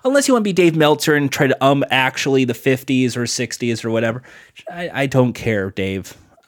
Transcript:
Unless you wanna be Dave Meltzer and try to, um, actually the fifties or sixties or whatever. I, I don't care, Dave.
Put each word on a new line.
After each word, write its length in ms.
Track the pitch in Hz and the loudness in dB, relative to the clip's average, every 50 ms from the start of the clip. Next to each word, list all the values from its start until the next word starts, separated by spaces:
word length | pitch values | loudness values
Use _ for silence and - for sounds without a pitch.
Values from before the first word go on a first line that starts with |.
| - | -2
Unless 240 | 254 269 285 277 | 0 2 2 2
you 80 | - 262 | 4 2
wanna 80 | 240 214 | 2 2
be 100 | 208 185 | 0 2
Dave 220 | 175 180 170 156 | 4 4 4 4
Meltzer 400 | 160 151 147 151 147 - - 151 | 4 4 4 4 2 2 0 2
and 160 | 147 147 135 | 2 2 0
try 160 | - - 151 | 0 0 0
to, 180 | 131 131 - 135 | 0 2 2 2
um, 200 | 135 143 139 135 - - | 2 2 2 0 0 0
actually 520 | 131 131 131 131 - - 147 135 135 131 | 0 0 0 -2 -4 -4 0 2 2 2
the 100 | 123 127 | 0 -2
fifties 640 | - - 135 135 127 - - 135 127 131 123 113 | -2 0 0 0 0 -2 -2 0 0 0 0 -2
or 100 | 117 120 | -4 -6
sixties 580 | 113 - - 123 113 - - 123 120 117 110 - | -4 -4 -6 -6 -6 -6 -6 -4 -4 -4 -4 -4
or 60 | 117 | -2
whatever. 340 | 113 113 113 113 113 127 - - - - - _ _ - - - | -2 0 0 -2 -2 -4 -8 -16 -20 -20 -20 _ _ -20 -18 -16
I, 340 | - 175 180 170 - 120 139 | -12 -10 -10 -8 -4 -4 -4
I 40 | |
don't 280 | 139 131 135 127 123 110 | 0 2 2 2 2 0
care, 360 | - - 117 110 104 95 98 | -4 -4 -4 -2 -2 -4 -6
Dave. 460 | 95 - 95 95 95 95 87 - - _ _ _ _ _ _ | -6 -6 -6 -4 -4 -6 -8 -12 -16 _ _ _ _ _ _